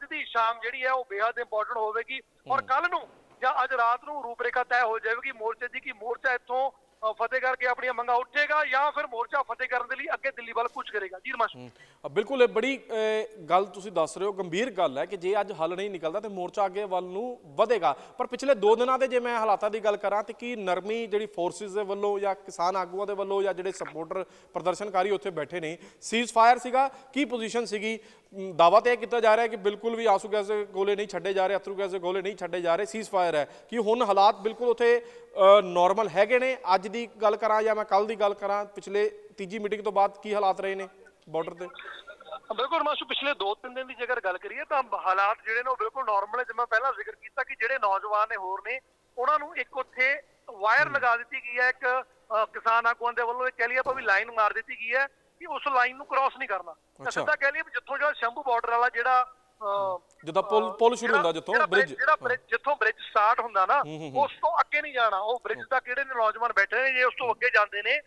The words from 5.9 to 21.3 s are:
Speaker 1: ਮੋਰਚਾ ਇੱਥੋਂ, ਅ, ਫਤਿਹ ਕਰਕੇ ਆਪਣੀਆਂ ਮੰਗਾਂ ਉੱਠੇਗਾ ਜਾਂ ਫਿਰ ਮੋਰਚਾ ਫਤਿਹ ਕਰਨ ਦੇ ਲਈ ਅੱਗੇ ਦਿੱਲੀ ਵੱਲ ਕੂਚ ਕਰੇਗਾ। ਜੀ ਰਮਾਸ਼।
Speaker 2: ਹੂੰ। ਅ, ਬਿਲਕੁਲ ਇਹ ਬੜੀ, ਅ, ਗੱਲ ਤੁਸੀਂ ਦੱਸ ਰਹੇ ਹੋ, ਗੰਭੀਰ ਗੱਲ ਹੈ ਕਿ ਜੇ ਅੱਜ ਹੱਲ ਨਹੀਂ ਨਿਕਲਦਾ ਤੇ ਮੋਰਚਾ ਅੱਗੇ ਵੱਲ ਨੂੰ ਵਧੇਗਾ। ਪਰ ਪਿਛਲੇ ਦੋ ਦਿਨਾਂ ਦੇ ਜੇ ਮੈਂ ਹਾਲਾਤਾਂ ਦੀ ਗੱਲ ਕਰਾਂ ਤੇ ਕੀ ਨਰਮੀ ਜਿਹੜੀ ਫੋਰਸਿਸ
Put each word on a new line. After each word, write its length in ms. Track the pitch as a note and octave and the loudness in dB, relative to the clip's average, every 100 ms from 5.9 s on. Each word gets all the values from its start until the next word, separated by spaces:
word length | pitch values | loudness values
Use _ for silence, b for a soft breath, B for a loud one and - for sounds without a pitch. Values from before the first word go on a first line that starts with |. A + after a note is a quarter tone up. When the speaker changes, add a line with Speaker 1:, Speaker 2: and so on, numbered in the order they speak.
Speaker 1:
ਮੋਰਚਾ 400 | A#3 A3 A#3+ C4+ | -10 -8 -4 -2
ਇੱਥੋਂ, 380 | B3+ - B3+ C4+ | -2 -2 -2 -2
ਅ, 420 | - _ _ A3 | -4 _ _ -6
ਫਤਿਹ 280 | G#3+ A#3 C4 | -2 -2 0
ਕਰਕੇ 240 | B3 B3+ B3+ | -2 0 -2
ਆਪਣੀਆਂ 280 | B3 B3+ | -2 -2
ਮੰਗਾਂ 220 | A#3+ A#3+ B3 | -4 0 0
ਉੱਠੇਗਾ 500 | B3+ C#4+ D4 D4+ D4 | 0 0 0 0 0
ਜਾਂ 260 | C4 D4 | 2 0
ਫਿਰ 160 | C#4+ D4 | 0 -4
ਮੋਰਚਾ 360 | A#3 A#3 C#4+ | -4 -2 -2
ਫਤਿਹ 240 | B3+ A#3 B3+ | -2 -4 -4
ਕਰਨ 200 | B3 B3 | -4 -4
ਦੇ 80 | C4 | -8
ਲਈ 100 | C#4+ | -6
ਅੱਗੇ 180 | C4 C4+ | -6 -6
ਦਿੱਲੀ 220 | C4+ A#3 | -8 -6
ਵੱਲ 140 | A#3 A#3 | -4 -4
ਕੂਚ 220 | - B3 | -6 -8
ਕਰੇਗਾ। 300 | G#3+ F#3+ F#3 | -8 -8 -10
ਜੀ 120 | - | -8
ਰਮਾਸ਼। 240 | F3 G#3+ B2+ | -4 -4 -4
Speaker 2:
ਹੂੰ। 160 | B2 b b b D3 | -18 b b b -6
ਅ, 40 | |
ਬਿਲਕੁਲ 320 | C#3+ G#3+ C4+ | -4 -2 4
ਇਹ 60 | A#3+ | 4
ਬੜੀ, 300 | F#3+ A#3 C4+ | 4 -2 -2
ਅ, 640 | - A3+ A3 G#3+ G#3+ - D#3 | -6 -2 0 -2 -4 -10 0
ਗੱਲ 160 | F3 G3 | 2 2
ਤੁਸੀਂ 260 | G3 F#3+ | -6 -6
ਦੱਸ 260 | E3+ D#3 - | -2 -2 -2
ਰਹੇ 100 | G3 | -4
ਹੋ, 60 | |
ਗੰਭੀਰ 380 | F#3+ F#3 E3+ C4 | -4 -4 -2 -2
ਗੱਲ 260 | F#3 E3 C3 | 0 -2 -2
ਹੈ 80 | F3 | -6
ਕਿ 120 | F#3+ | -4
ਜੇ 240 | F3+ G#3 | -2 -2
ਅੱਜ 100 | G3 | -2
ਹੱਲ 240 | F3 D#3+ F3+ | -4 -4 -4
ਨਹੀਂ 140 | G#3 | -6
ਨਿਕਲਦਾ 300 | F#3 D#3+ F#3 | -6 -6 -6
ਤੇ 80 | G#3+ | -8
ਮੋਰਚਾ 380 | G3 F3 G3 G3 | -8 -6 -2 -2
ਅੱਗੇ 180 | F#3 | -2
ਵੱਲ 200 | G#3 F3+ | -4 -4
ਨੂੰ 360 | F3+ F#3 B3 A#3+ E3 | -4 -6 -8 -10 -6
ਵਧੇਗਾ। 500 | C#3 G#3+ A#3 E3 C#3 B - | 0 2 4 2 0 B -6
ਪਰ 100 | B3+ | -6
ਪਿਛਲੇ 280 | B3 C4+ B3 | -2 0 4
ਦੋ 200 | G3+ A3+ | 6 4
ਦਿਨਾਂ 240 | B3 C4 | 4 2
ਦੇ 80 | C4 | 2
ਜੇ 120 | B3 | 0
ਮੈਂ 200 | A#3+ A#3+ | 0 0
ਹਾਲਾਤਾਂ 300 | A3 F#3+ G#3+ | 2 2 0
ਦੀ 100 | G#3+ | 0
ਗੱਲ 180 | G#3 G3+ | 0 0
ਕਰਾਂ 260 | G3+ G3+ | 0 -2
ਤੇ 100 | A3 | -2
ਕੀ 220 | A3 A#3+ A#3+ | -8 -8 -4
ਨਰਮੀ 520 | F#3 F3+ F#3 A3+ A3+ | -2 -2 -2 -4 -2
ਜਿਹੜੀ 180 | G#3 | -2
ਫੋਰਸਿਸ 460 | G#3+ | -2